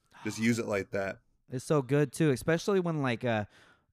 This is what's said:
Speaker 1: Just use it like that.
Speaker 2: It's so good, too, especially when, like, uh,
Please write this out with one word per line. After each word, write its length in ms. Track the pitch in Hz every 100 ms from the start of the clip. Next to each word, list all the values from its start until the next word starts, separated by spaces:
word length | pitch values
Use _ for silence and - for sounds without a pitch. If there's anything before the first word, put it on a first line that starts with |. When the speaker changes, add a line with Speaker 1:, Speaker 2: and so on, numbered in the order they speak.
| _ - 107
Speaker 1:
Just 120 | 107
use 200 | 113 113
it 80 | 107
like 240 | 101 95
that. 280 | 101 98 - _ _ _
Speaker 2:
It's 140 | 131
so 180 | - 151
good, 300 | 123 143 143
too, 200 | - 156
especially 500 | 120 - 165 - 196
when, 200 | 170 156
like, 220 | 131 113
uh, 220 | 123 110 104 - - _ _